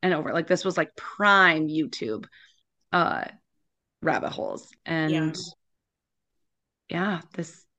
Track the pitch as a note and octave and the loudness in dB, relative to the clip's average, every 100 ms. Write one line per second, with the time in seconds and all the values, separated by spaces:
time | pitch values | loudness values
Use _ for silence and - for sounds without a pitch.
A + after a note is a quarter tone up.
0 | F#3 D#3 - D#3+ D#3+ F3+ F#3 F3 D#3 - | 0 0 0 -4 0 0 0 -2 -2 -6
1 | - - G#3 G3 F3+ D#3+ D#3 D#3 D3 - | -14 0 4 8 6 6 0 -2 -4 -4
2 | A2 G#2+ - - - _ _ _ _ F3+ | -6 -6 -10 -20 -20 _ _ _ _ 0
3 | E3 - - - _ _ _ _ _ _ | 2 -2 -6 -12 _ _ _ _ _ _
4 | D#3+ B2 - - - - - _ - E3 | 0 0 -2 -6 -6 -8 -14 _ -6 -2
5 | D#3 D#3+ D#3 F3+ F3 - _ _ _ _ | 0 0 -2 -4 -12 -16 _ _ _ _
6 | _ _ _ _ _ _ _ _ _ E3+ | _ _ _ _ _ _ _ _ _ -4
7 | G3 E3+ - - E3 - _ | -4 -4 -8 -12 -12 -14 _